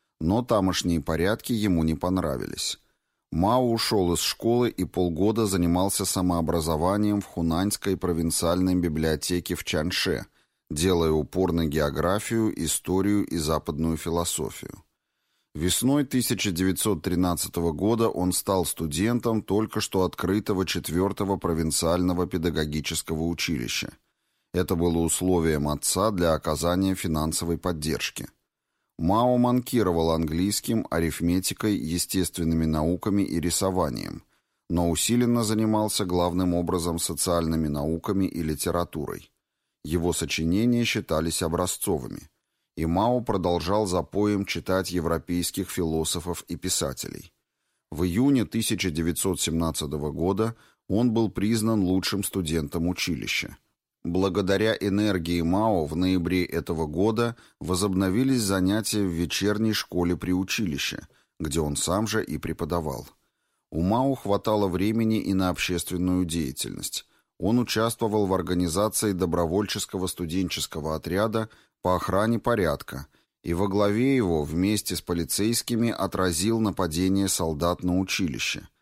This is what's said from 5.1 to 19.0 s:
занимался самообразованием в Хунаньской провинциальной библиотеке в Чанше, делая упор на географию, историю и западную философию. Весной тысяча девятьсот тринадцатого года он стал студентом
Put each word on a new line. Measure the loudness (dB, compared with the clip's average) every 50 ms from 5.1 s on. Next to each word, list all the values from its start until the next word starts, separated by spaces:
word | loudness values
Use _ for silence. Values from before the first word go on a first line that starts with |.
| 2 2 2 2 2 2 0
занимался | 2 2 2 2 4 4 2 2 2 0 -2 -2
самообразованием | -2 0 0 2 2 2 2 2 0 0 0 0 0 0 2 2 2 2 2 2 2 0 0
в | -2
Хунаньской | -4 -4 -2 -2 0 0 0 0 0 -2 -2 -2 -2 -2
провинциальной | 0 0 0 0 0 0 0 0 0 2 2 2 2 2 2 2
библиотеке | 2 2 0 0 0 0 0 0 -2 -2 -2 -2 -2 -2 -4 -6
в | -6 -4
Чанше, | -4 -2 -2 -2 -2 -2 -2 -2 -2 -2 -2 -4 -10 _ _ _ _ _ _ _ -8
делая | -2 0 2 4 4 4 4 4
упор | 2 2 0 0 0 0 2 2 2
на | 2 0 0
географию, | 2 0 0 0 0 0 0 0 0 -2 -2 -2 0 0 2 0 0 -2 -2
историю | -2 -2 -2 -2 0 0 2 2 2 2 2 0
и | -2 -2 -2
западную | -2 0 0 -2 -2 -4 -4 -2 -2 -2 -2
философию. | -2 -4 -2 -2 0 0 -2 -2 -4 -4 -6 -8 -10 -14 -16 -16 -18 -20 _ _ _ _ _ _ _ _ _ _ _ _ _ -6
Весной | -2 0 0 0 2 2 2 2 2 2
тысяча | 0 0 -2 0 0 -2 -2 -2 -2
девятьсот | 0 0 0 0 0 0 0 -2 -2 -2
тринадцатого | -2 -2 0 2 2 2 0 -2 -4 -6 -4 -2 -2 -2
года | 0 0 0 2 2 2 2 0
он | 0 0 0 0 0
стал | 0 0 0 0 0 0
студентом | -2 -4 -4 -4 -4 -2 0